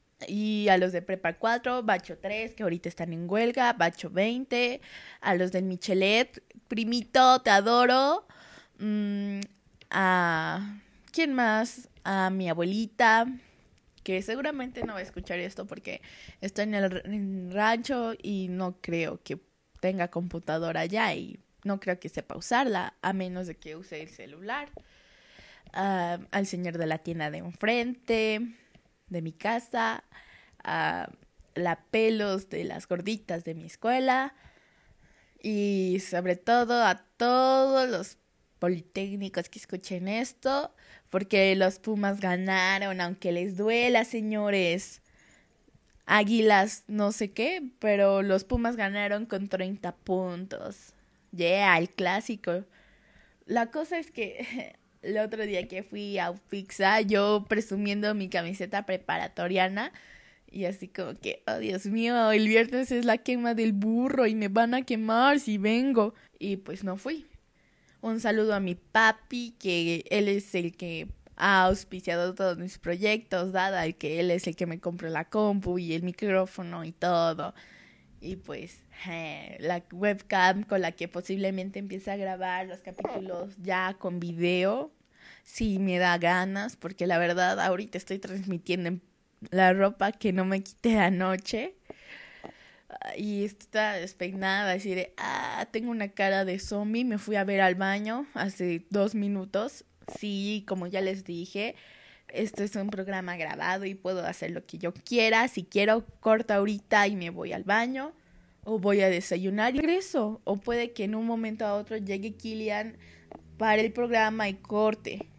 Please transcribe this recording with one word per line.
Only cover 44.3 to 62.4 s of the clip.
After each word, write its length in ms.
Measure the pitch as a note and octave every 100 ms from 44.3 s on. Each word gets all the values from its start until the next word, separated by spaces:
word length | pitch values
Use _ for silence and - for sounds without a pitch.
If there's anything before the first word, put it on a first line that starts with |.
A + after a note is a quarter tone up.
| G#3+ G#3 G3 F3 F3 - - _ _ _ _ _ _ _ _ _ _ -
Águilas 800 | G#3 G#3 A3+ A3 G3+ G#3 - -
no 260 | G#3 G3+
sé 200 | G#3+ G3+
qué, 300 | - B3+ F#4 C4 -
pero 440 | A3 G3+ G3 G3
los 220 | G3 F#3+
Pumas 320 | F#3+ B3 A#3 A#3+
ganaron 500 | G3 G3+ G3+ G#3 A3+
con 220 | G3 G3
treinta 460 | F#3 F#3 G3 F3
puntos. 1000 | - - F#3 F#3 F3 F#3 - - G3+ - _ _ _ _
Yeah, 460 | F3 E3+ G3 G3 E3+
el 120 | E3+
clásico. 720 | - F3+ G3 - G#3+ - F3+ G3+ _ _ _ _ _ _ _ -
La 240 | A#3 A#3
cosa 280 | D4+ D#4+ E4+
es 120 | D#4+
que 640 | - G3+ - A#3+ B3 - - _
<laughs> 140 | _
el 160 | - G#3+
otro 260 | G#3+ A3 G#3
día 220 | F#3 -
que 140 | F#3
fui 360 | G3 G#3 G#3 G3
a 120 | F3
Upixa, 680 | F#3 - G3+ F#3+ - F#3+ A3
yo 420 | G#3 G#3+ G#3 G#3 G#3
presumiendo 640 | G#3 G#3+ G3 G3+ G3+ G#3
mi 140 | G#3+ F#3
camiseta 580 | F#3 E3+ G3 F3 G3+ G#3
preparatoriana, 1040 | F#3 - E3 F3+ - F3 F#3 F#3 G3 C#4+ - - - - _ _
y 140 | -
así 240 | F3+ F#3+ F3+
como 260 | - F3
que, 280 | G3 G2 - -
"Oh, 120 | -
Dios 280 | A3 F#3 G3
mío, 460 | A3+ A#3 A#3+ A3
el 160 | G#3+